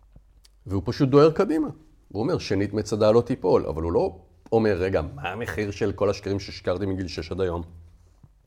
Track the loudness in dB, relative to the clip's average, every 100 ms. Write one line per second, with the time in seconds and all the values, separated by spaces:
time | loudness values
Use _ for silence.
0 | _ -20 _ _ _ _ -6 -4 -2 0
1 | 4 8 6 6 0 0 -2 -8 -20 _
2 | -10 -6 -2 -2 -2 -2 -2 -4 -4 2
3 | 4 4 2 0 2 2 2 -4 -2 0
4 | 0 -4 -18 _ -2 2 2 2 0 0
5 | -2 -6 -8 -8 -6 -6 -6 -2 -4 0
6 | 0 0 -4 -6 -6 -8 -4 -2 -2 -4
7 | -6 -8 -8 -4 -2 -4 -8 -16 -20 -20
8 | _ _ -20 _